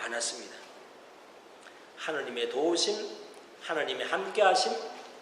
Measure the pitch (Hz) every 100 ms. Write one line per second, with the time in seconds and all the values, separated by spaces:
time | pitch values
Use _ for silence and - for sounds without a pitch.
0 | 110 117 117 123 104 - - - - -
1 | - - - - - - - - - -
2 | - 151 127 120 117 123 156 170 214 208
3 | - - - - - - - 165 135 127
4 | 120 - 190 202 196 - 233 - - -
5 | - -